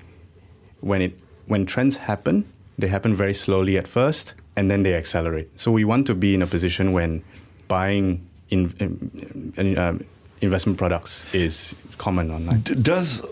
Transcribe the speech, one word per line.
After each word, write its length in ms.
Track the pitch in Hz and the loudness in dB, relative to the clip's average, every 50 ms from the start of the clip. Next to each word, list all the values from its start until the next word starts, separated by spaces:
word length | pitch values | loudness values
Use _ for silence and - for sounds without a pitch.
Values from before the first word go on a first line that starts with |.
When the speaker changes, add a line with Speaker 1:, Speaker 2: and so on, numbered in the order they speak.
| - - - - - - - - - - - - - - - - | -18 -20 -20 -20 -20 -20 -20 -20 -20 -20 -20 -20 -20 -20 -18 -10
Speaker 1:
when 200 | - 98 101 95 | -4 -2 0 0
it, 180 | 92 87 90 - - - - - - - | 0 -2 -4 -8 -20 -20 -20 -16 -6 -2
when 180 | 107 101 98 | 0 0 0
trends 320 | 95 - 123 127 139 131 - | 0 0 0 0 0 0 0
happen, 480 | - - 104 - - - 170 208 208 - - - - - - - | -2 -4 -4 -2 0 0 0 0 0 -2 -8 -20 -20 -18 -8 -4
they 100 | 101 92 | -2 0
happen 260 | 92 95 - 113 104 | 0 0 2 0 2
very 180 | 95 101 98 101 | 2 2 0 0
slowly 440 | - - - 98 95 95 95 95 92 | -2 0 2 2 2 4 4 2 0
at 100 | 85 - | 0 0
first, 480 | - 123 127 147 156 - - - - - - - - | 0 2 2 2 2 0 -4 -6 -12 -18 -18 -8 -4
and 140 | 104 101 95 | 0 2 2
then 140 | 101 101 98 | 4 4 4
they 100 | 95 90 | 4 2
accelerate. 560 | 82 78 - - 85 82 82 82 78 78 - - - | 0 0 -2 -2 0 0 0 -2 -4 -6 -8 -10 -4
So 120 | - 117 | 0 2
we 120 | 113 110 107 | 4 4 4
want 220 | 104 113 127 139 131 | 4 2 2 2 2
to 60 | 107 | 0
be 200 | 90 95 101 98 | 2 2 4 4
in 60 | 95 | 4
a 60 | 90 90 | 2 2
position 440 | - 85 87 90 87 - 95 95 | 0 0 0 0 0 0 0 2
when 320 | 92 90 85 82 82 80 - - - - - - - - - - | 2 2 2 0 -2 -4 -8 -12 -20 -20 -20 -20 -20 -16 -4 -2
buying 600 | 92 92 95 98 101 101 98 95 90 87 87 - - - - - | 0 0 2 2 0 2 2 0 0 -2 -6 -14 -20 -20 -8 -2
in, 240 | 101 92 90 85 - - | 0 0 0 0 -2 -4
in, 760 | 104 90 87 - - - - - - - - - - - - - | -4 -4 -4 -6 -8 -10 -10 -12 -14 -12 -14 -12 -12 -10 -4 -2
in, 200 | 101 95 98 - | 0 0 2 2
um, 260 | 90 87 85 87 - - - - - - - - | 0 0 -2 -4 -6 -12 -18 -20 -20 -20 -8 -2
investment 360 | - 98 92 95 - 107 95 - | -2 0 0 2 0 0 0 0
products 560 | 95 87 87 85 - - - - - - - | 0 0 0 -2 -4 -8 -10 -10 -10 -4 -2
is 400 | 95 87 80 78 - - - - - - - - - | 0 0 0 -2 -4 -8 -10 -12 -16 -18 -20 -16 -8
common 320 | - 104 95 90 85 80 | -4 -2 0 0 0 -2
online. 320 | 78 80 82 85 123 110 | -4 -4 -2 0 0 0
Speaker 2:
D-, 140 | 110 - - | 0 0 0
does 460 | 131 110 143 175 185 180 156 127 110 - - | 0 2 2 2 2 2 0 -2 -2 -4 -6